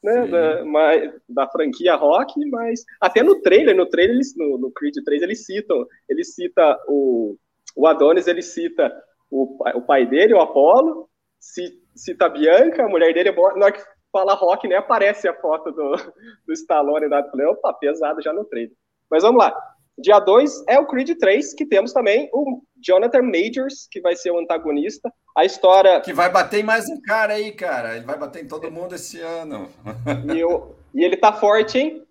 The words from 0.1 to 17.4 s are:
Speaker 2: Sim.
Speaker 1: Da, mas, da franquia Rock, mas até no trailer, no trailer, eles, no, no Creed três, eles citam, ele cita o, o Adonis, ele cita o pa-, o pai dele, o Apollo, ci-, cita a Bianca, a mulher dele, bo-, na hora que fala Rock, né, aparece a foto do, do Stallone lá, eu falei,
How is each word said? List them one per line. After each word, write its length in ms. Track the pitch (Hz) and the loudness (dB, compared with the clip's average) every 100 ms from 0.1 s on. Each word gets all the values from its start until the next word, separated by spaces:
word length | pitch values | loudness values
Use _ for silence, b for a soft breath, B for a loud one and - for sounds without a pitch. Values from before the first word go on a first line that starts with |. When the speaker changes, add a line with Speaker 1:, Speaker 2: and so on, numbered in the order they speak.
| 240 | 0
Speaker 2:
Sim. 60 | 226 | 0
Speaker 1:
Da, 340 | 170 160 156 | 0 0 -2
mas, 480 | 156 151 156 160 - - _ | -2 2 4 2 0 -12 _
da 200 | 123 135 | -4 -4
franquia 460 | 165 156 - 175 156 | -2 -4 0 0 2
Rock, 380 | 147 175 285 294 294 | 4 2 0 -6 -6
mas 340 | 247 233 240 - B | -6 -6 -8 -10 B
até 220 | - 220 | 0 2
no 180 | 294 403 | 4 4
trailer, 340 | 190 196 294 185 | 6 6 6 4
no 100 | 160 | 2
trailer, 280 | 160 190 | 2 2
eles, 200 | 247 269 - | 2 -2 -4
no, 200 | 151 131 | -4 -4
no 120 | 127 | -6
Creed 240 | - 147 143 | -6 -8 -6
três, 160 | 139 147 | -4 -2
eles 220 | 175 220 | -2 -6
citam, 400 | - 196 208 156 120 b _ | -8 -10 -4 -4 -4 b _
ele 160 | - | -6
cita 540 | - - 180 - 156 135 - | -6 -10 -6 2 2 2 -2
o, 480 | 143 135 117 110 101 _ _ - - | -2 0 -2 -4 -8 _ _ -18 0
o 100 | 156 | 2
Adonis, 400 | 151 143 180 175 | 4 4 2 0
ele 140 | 170 | -4
cita 500 | 170 - 170 - 139 - _ _ _ | -6 -10 -8 -2 -4 -4 _ _ _
o 280 | 135 131 - | -6 -6 -4
pa-, 140 | - 120 | -6 -6
o 60 | |
pai 240 | 123 143 120 | 0 0 2
dele, 280 | 139 214 | 2 4
o 60 | 208 | 4
Apollo, 680 | 156 190 185 233 320 311 - _ _ _ | 2 4 4 4 2 -4 -16 _ _ _
ci-, 400 | - - 180 _ _ | -18 -14 -14 _ _
cita 320 | _ - 170 175 | _ -16 -2 -2
a 40 | |
Bianca, 540 | 139 151 180 320 320 | 2 4 6 4 2
a 40 | 226 | 0
mulher 240 | 180 165 | 2 2
dele, 180 | 165 185 | 2 0
bo-, 220 | 180 185 190 | 2 2 4
na 100 | 202 | 0
hora 60 | |
que 100 | 202 - _ _ | 0 -18 _ _
fala 220 | 190 190 | -4 0
Rock, 320 | 196 175 202 208 | 0 0 0 0
né, 80 | |
aparece 540 | 185 196 220 196 208 185 | -2 0 0 0 0 -4
a 60 | |
foto 360 | - 170 156 160 | -4 -4 -4 -6
do, 220 | 156 143 147 - _ 113 110 | -8 -6 -6 -8 _ -20 _
do 80 | - | -10
Stallone 540 | 160 - 156 143 151 151 | -10 -2 -2 0 -2 0
lá, 140 | 143 | -2
eu 100 | 143 | -4
falei, 160 | 131 | -4